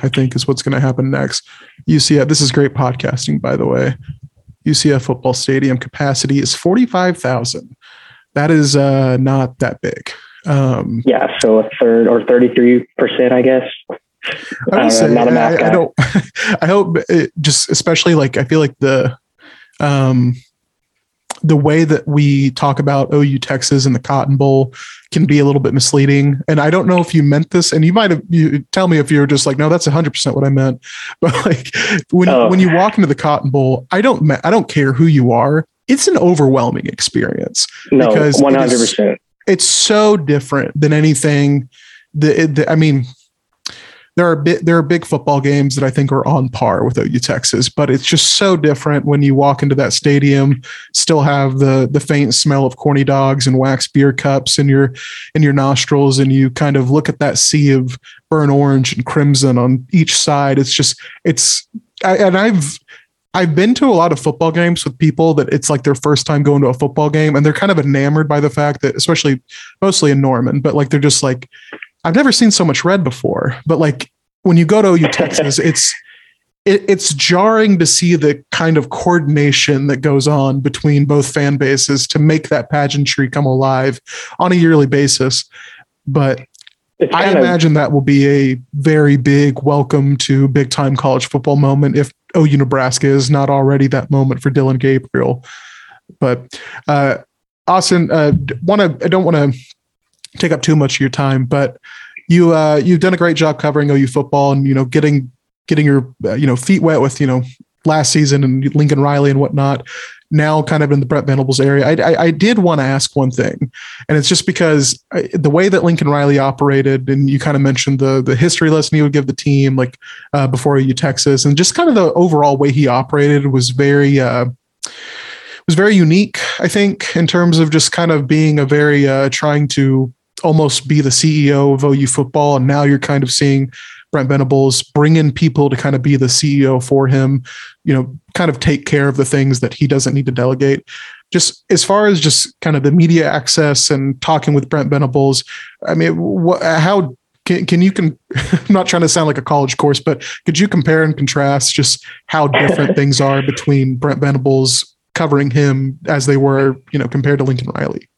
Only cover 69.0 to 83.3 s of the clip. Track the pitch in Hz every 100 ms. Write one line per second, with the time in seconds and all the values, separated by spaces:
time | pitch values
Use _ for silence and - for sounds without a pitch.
69 | - 160 147 131 _ - - - 196 185
70 | 151 139 139 123 127 143 139 143 135 147
71 | 143 - 139 127 - - - - - _
72 | 165 185 277 233 226 - 165 131 170 196
73 | 143 127 - - - 123 - 165 156 123
74 | - _ _ _ 185 170 160 214 202 170
75 | 151 - 170 - 147 135 165 156 - -
76 | - - _ _ _ _ - 196 196 190
77 | - 143 - 175 208 220 220 185 160 -
78 | 175 170 147 143 - - 165 156 131 -
79 | 180 175 147 151 143 135 - 135 139 131
80 | 147 139 135 147 135 139 135 - 151 143
81 | 143 147 135 147 139 139 135 135 - 139
82 | - 156 151 156 - 151 - 147 143 143
83 | 139 - 131